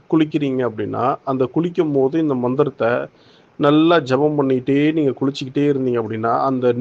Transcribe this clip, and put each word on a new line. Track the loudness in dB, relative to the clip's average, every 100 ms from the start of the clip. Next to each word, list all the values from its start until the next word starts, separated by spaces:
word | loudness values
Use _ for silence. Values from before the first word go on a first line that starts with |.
| -2
குளிக்கிறீங்க | 0 0 -2 -2 -2 -2
அப்படின்னா, | -4 -6 -2 -2 -2
அந்த | -4 -2 -2
குளிக்கும் | -2 -2 -2 0
போது | 2 0 0
இந்த | 0 0
மந்திரத்தை | -2 0 0 0 -2 -2 -6 _ _ _ _ 0
நல்லா | 2 4 4 2
ஜபம் | 2 0 0 0
பண்ணிக்கிட்டே | 0 0 0 2 2
நீங்க | 2 -2
குளிச்சுக்கிட்டே | 0 -4 -4 -6 -2 0
இருந்தீங்க | 0 0 -2
அப்படின்னா, | -2 -4 -2 0
அந்த | 0 0 0 2